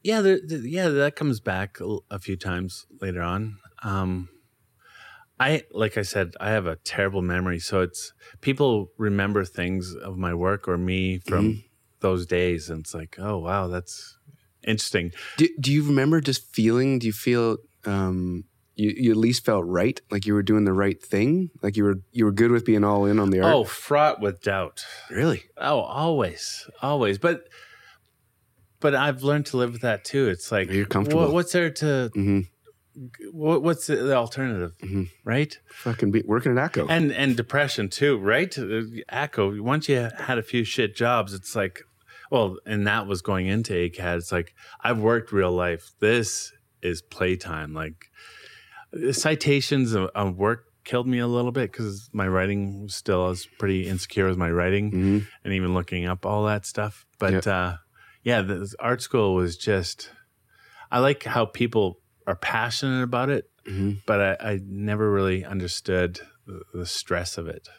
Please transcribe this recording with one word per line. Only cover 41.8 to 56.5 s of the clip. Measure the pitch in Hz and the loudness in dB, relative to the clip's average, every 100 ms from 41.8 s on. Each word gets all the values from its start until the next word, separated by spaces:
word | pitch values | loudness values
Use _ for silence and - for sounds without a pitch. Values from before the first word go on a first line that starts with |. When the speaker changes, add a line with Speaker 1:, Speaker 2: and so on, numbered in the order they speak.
| - _ _ - - | -20 _ _ -20 -2
Speaker 1:
well, | 135 101 92 - | 0 0 -2 -4
and | 107 104 | -2 0
that | 110 101 | 0 -2
was | 92 | -4
going | - 95 92 | -2 0 0
into | 104 113 92 | 0 0 -2
acad. | 87 - 90 87 | -2 -4 -4 -4
It's | 85 | -2
like, | 90 85 _ - - | -4 -4 _ -20 -6
I've | 117 117 | -2 2
worked | 107 117 113 | 2 2 0
real | 101 90 | 0 2
life. | 90 87 82 - _ | 0 -2 -4 -10 _
This | 104 120 107 - - _ _ _ | 2 2 0 -6 -10 _ _ _
is | 90 85 | -6 -6
playtime. | _ - 92 90 - 80 78 | _ -4 -2 -2 -4 -10 -8
Like, | 78 78 80 - - - - - - - - - | -10 -12 -14 -20 -20 -20 -20 -20 -20 -20 -20 -16
uh, | - 123 | -4 -2
citations | 131 156 156 147 143 - 139 123 | 0 0 2 2 2 2 2 2
of, | 107 92 | 2 0
of | - 98 90 | 0 -2 0
work | 101 117 _ _ | 0 0 _ _
killed | - 123 123 | -4 -2 0
me | 123 | 0
a | 120 | 0
little | 120 123 | 0 0
bit | 127 113 | -2 -4
'cause | - 110 98 - | -4 -6 -8 -8
my | 107 95 | -2 0
writing | 92 95 101 98 98 | 2 2 0 -2 -6
was | 101 - | -10 -8
still, | - 92 92 | 0 2 2
I | |
was | 90 - _ | -2 -10 _
pretty | 101 95 90 | -2 0 -2
insecure | 92 - - 95 | -6 -4 0 0
with | 90 | 0
my | 85 | 0
writing | 85 87 101 104 | 2 2 0 0
Speaker 2:
Mm-hmm. | 92 98 104 101 - | 0 2 2 -2 -10
Speaker 1:
and | 101 | -4
even | 98 90 | -2 0
looking | 90 87 90 90 | -2 -2 -4 -4
up | 92 95 | -4 -2
all | 104 | 0
that | 107 | 0